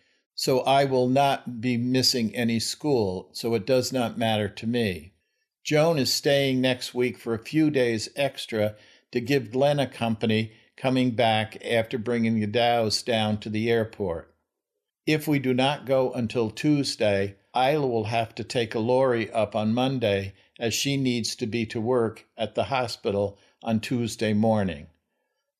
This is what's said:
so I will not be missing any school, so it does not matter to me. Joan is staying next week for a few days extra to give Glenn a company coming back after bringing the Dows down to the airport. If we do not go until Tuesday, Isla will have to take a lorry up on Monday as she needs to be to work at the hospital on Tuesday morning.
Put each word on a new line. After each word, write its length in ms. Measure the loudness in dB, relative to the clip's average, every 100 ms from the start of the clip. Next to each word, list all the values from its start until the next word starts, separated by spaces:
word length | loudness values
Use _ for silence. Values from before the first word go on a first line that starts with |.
| _ _ _ -4
so 240 | 0 2
I 220 | 4 4
will 240 | 4 2 2
not 520 | 4 2 0 -6 -6
be 180 | -2 0
missing 580 | 0 0 2 0 -2 -2
any 240 | -2 -2
school, 680 | -4 -4 0 2 0 -4 -10
so 220 | -8 -2 -2
it 100 | 0
does 260 | 0 0
not 260 | -2 -2 -2
matter 320 | 0 0 -2
to 180 | -4 -4
me. 460 | 0 0 -4 -10 _ _ _ _ _
Joan 340 | 0 2 4 2
is 160 | 0
staying 480 | 0 2 2 2 2
next 320 | 0 0 -4
week 240 | -2 -2 -2
for 160 | -4
a 60 | -6
few 320 | -2 2 2
days 380 | 2 2 0 -4 -4
extra 600 | -4 -4 -6 -2 -2 -4 -18 _ _
to 80 | -4
give 300 | 0 0 0
Glenn 280 | 0 2 2
a 80 | -2
company 640 | -2 -2 0 0 0 -2 -8 _ -6
coming 360 | 0 2 2
back 460 | 2 2 2 0 -6
after 340 | -2 0 0 -4
bringing 440 | -2 0 0 0
the 60 | 0
Dows 540 | 2 2 2 0 -2
down 360 | 0 0 0 -2
to 120 | -4
the 220 | -2 2
airport. 600 | 2 0 -4 -4 -6 -10 _ _ _ _ _ _ _ -2
If 200 | 0 0
we 140 | 0
do 140 | 2
not 320 | 2 2 0 0
go 260 | 0 0
until 380 | -2 -4 -2 -4
Tuesday, 840 | -2 0 2 0 0 0 2 -2 -8 _ 0
Isla 320 | 2 2 0
will 160 | -2
have 320 | -2 -2 -2 -8
to 80 |
take 320 | -6 -4 -2 -2
a 40 |
lorry 520 | 2 2 2 2 0
up 240 | -2 -2 0
on 180 | 0
Monday 600 | 2 0 0 0 0 -2 -12 _ -6
as 140 | -4
she 220 | -2 0 0
needs 400 | 0 0 -2 -4
to 100 | -4
be 180 | -2 -4
to 140 | -4
work 440 | 0 0 0 -4 -14 -6
at 160 | -4
the 120 | -2 -2
hospital 760 | -2 -4 -6 -4 -2 -2 -6 _ _
on 160 | -2 -2
Tuesday 540 | 0 -2 -2 -2 0
morning. 540 | 2 2 2 -2 -6 -14 _ _ _ _ _ _